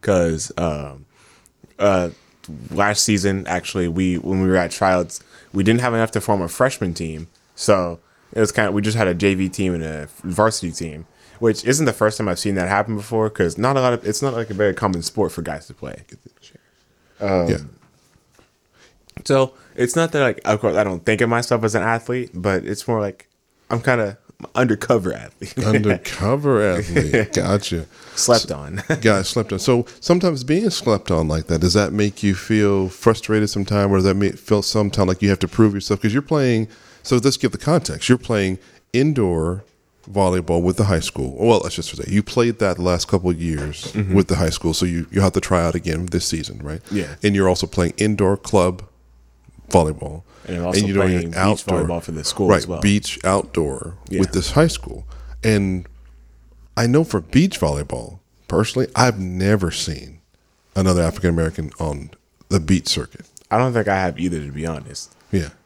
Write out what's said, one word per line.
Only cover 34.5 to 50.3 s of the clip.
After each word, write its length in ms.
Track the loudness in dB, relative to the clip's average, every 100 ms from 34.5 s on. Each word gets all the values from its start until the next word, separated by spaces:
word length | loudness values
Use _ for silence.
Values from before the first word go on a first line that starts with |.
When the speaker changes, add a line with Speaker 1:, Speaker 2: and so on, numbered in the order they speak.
| 0
Speaker 2:
sometime 440 | 2 0 0 2 0
like 120 | 2
you 80 | 2
have 80 | 2
to 80 | 0
prove 260 | 4 4
yourself? 260 | 4 -2 -2
'Cause 100 | 0
you're 100 | 0
playing, 460 | 0 0 2 2 -2 -8 -20 -18
so 140 | 0 2
let's 200 | 2 2
give 140 | -2
the 60 | -2
context. 500 | 0 0 0 -8 2
You're 80 | 2
playing 400 | 4 0 0 -2 -10 _ _
indoor 720 | 2 2 2 2 2 0 -4 -8 _ _ _ -6
volleyball 540 | 0 2 0 0 0
with 140 | 2 2
the 80 |
high 160 | 2 2
school. 340 | -2 -6 -8 0
Well, 220 | 4 4
let's 100 | 2
just 220 | -6 -10 -8
say 80 | -2
you 160 | -2
played 380 | 0 0 0 0
that 160 | -2 0
the 60 |
last 260 | 0 0 0
couple 200 | 0 0
of 120 | -2
years 440 | -2 -4 -6 -10 -8
Speaker 1:
Mm-hmm. 200 | -4 2
Speaker 2:
with 140 | 2 2
the 80 | 2
high 140 | 0
school, 240 | 0 -2
so 120 | -2 -2
you, 220 | -2 -2
you 100 | 2
have 100 | 2
to 80 | 2
try 240 | 0 0
out 100 | 2
again 320 | -2 -4 -4 -2
this 180 | -4
season, 360 | -2 -6 -8 -10
right? 180 | -10 -12 -6
Speaker 1:
Yeah. 240 | -6 -6 -2
Speaker 2:
And 100 | 0
you're 140 | 4 4
also 180 | 2 -2
playing 280 | 0 0 2
indoor 400 | 0 2 2 0
club 480 | 2 2 2 0 -12 _ _ _ _ _ -20 -20 2
volleyball. 520 | 4 4 -2 -10 -12 -18